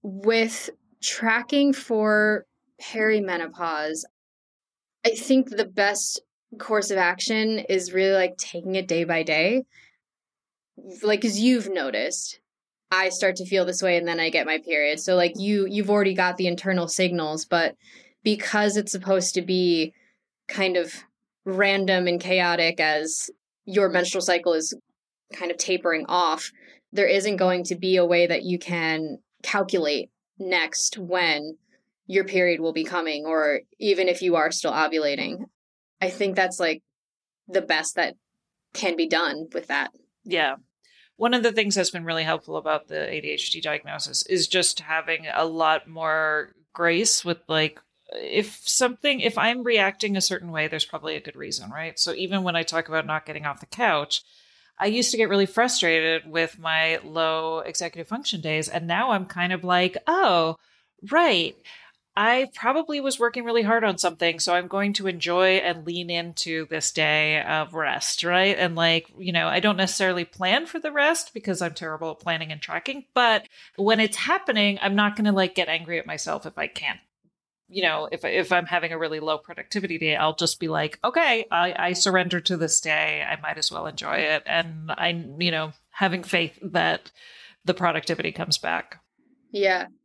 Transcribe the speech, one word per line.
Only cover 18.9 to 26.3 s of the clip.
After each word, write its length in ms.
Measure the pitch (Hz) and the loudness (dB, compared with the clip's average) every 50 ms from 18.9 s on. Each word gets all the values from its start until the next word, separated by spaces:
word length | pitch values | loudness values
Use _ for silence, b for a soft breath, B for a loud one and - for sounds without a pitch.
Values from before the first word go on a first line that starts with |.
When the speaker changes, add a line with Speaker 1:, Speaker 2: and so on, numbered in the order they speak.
Speaker 1:
supposed 420 | - 190 185 196 190 190 180 - - | -6 -6 0 2 2 2 2 0 -2
to 60 | 190 | -2
be 520 | 170 175 185 185 180 175 170 165 160 160 b b b b b b b _ _ _ _ | -2 0 2 2 4 4 4 2 0 -2 b b b b b b b _ _ _ _
kind 300 | - - 202 190 185 180 | -12 -4 -2 0 0 2
of 160 | 180 170 165 - - - _ _ _ _ _ _ _ _ | 0 -2 -2 -8 -16 -18 _ _ _ _ _ _ _ _
random 640 | 196 190 185 202 196 196 196 190 185 190 185 180 | -4 0 2 2 4 4 2 2 2 2 2 2
and 120 | 180 175 175 | 2 0 0
chaotic 600 | - 180 185 185 180 175 175 170 170 165 170 - | 0 2 2 4 4 2 2 2 2 2 2 2
as 500 | 156 156 156 151 156 160 156 - - - - _ _ _ _ _ _ | 0 2 2 0 -2 -2 -4 -6 -6 -8 -12 _ _ _ _ _ _
your 240 | 202 190 208 196 185 | -2 2 2 2 4
menstrual 320 | - 180 175 180 - 190 | 4 2 0 2 -2 -2
cycle 320 | 175 - 180 170 170 180 165 | 2 2 2 2 2 2 0
is 200 | 160 156 - - - _ _ _ _ _ _ _ _ _ _ - | 0 0 -4 -8 -10 _ _ _ _ _ _ _ _ _ _ -12
kind 180 | - 180 175 | -8 -6 -6
of 60 | 170 | -4
tapering 480 | 175 - - 185 175 - 175 165 160 156 | -6 -2 -2 -2 0 0 0 0 0 -2
off, 440 | - - 180 175 160 | 0 0 2 2 2